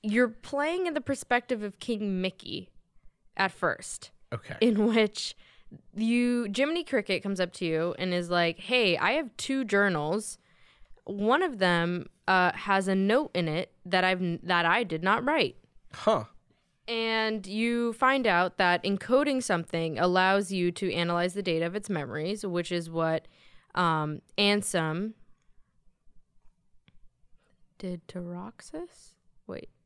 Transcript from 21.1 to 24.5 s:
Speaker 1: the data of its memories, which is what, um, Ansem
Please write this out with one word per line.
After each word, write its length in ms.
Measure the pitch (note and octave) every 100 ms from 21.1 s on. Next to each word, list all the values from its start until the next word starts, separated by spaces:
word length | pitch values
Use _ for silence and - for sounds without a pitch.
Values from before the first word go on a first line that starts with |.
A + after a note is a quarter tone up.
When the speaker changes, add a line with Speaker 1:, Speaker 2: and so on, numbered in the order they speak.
| E3+ F3+
Speaker 1:
the 100 | F#3
data 220 | F3+ D#3+ E3+
of 100 | G3
its 140 | -
memories, 560 | F3+ C3+ C3+ D#3+ G#3 G3
which 260 | F3 E3+
is 180 | F3 E3
what, 380 | E3 D#3+ D#3+ - _ - - _ -
um, 460 | F3 D#3 D3+ D3+ _ -
Ansem 760 | G3+